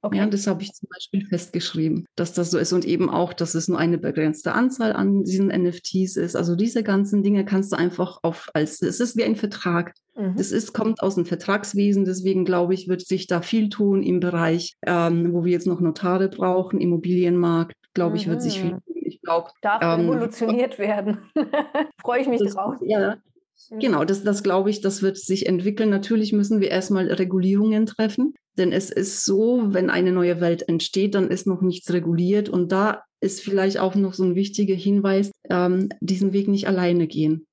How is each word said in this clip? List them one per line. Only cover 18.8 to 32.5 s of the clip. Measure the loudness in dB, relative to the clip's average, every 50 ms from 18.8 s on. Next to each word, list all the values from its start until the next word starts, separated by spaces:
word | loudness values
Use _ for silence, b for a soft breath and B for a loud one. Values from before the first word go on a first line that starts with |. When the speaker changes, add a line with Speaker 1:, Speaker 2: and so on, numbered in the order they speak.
| _
Speaker 2:
tun. | -10 -10 -8 -8
Ich | -8 -10 _
glaub, | -4 -2 -2 -2 -2 -4 -16 _
Speaker 1:
Darf | -2 0 0 2
Speaker 2:
ähm, | 2 2 2 2 2 2
Speaker 1:
revolutioniert | 2 0 -2 -4 -4 -4 -2 0 2 0 0 -2 -2 -4
werden. | -2 -2 -2 -2 0 -2 -4 -4 -6 -6 _
<laughs> | -2 -2 0 -2 -4 -4 -2 -2 -4 -4 -4 -6 _
Freue | -4 -2 0 0
ich | 2 2
mich | 2 2
Speaker 2:
das, | 0 0
Speaker 1:
drauf. | 0 -4 -4 -4 -6 -6
Speaker 2:
ja. | -2 0 2 2 2 0 -2 -6 _ _ _ _ _ _ _ _ -20 _
Speaker 1:
Mhm. | -6 -2
Speaker 2:
Genau, | 0 2 2 2 2
das, | 0 0 0
das | 0 0 -2 0
glaube | 0 2 2 2 2 2
ich, | 0 0
das | -2 -4 -2 0
wird | -2 -2 -2
sich | -2 -2 -2 -2 0 0
entwickeln. | 0 0 2 0 -2 0 2 2 2
Natürlich | 2 2 0 0 0 0 2 2 2
müssen | 2 2 2 2 2
wir | 2 2
erstmal | 0 0 0 2 0 2 2
Regulierungen | 0 0 0 0 0 0 2 2 4 4 4 4 4 4 2 0
treffen, | 0 0 -2 -2 -2 0 0 -2 -2 -2 -6 _ _ _ 0
denn | 0 2
es | 2 0 -2 -2
ist | -2 -2 -2 -2 -2 -2 0
so, | 0 2 2 4 4 2 2 2 2
wenn | 2 2 2 2
eine | 2 2 2 2
neue | 2 2 2 2 2 2
Welt | 2 0 0 0 0 -2
entsteht, | -2 -2 -2 -2 -2 0 0 2 2
dann | 2 0 2
ist | 0 -2 0
noch | -2 -2 0
nichts | 0 0 0 -2 -4 -2
reguliert | -2 0 0 0 0 2 2 2 2 2 0
und | 0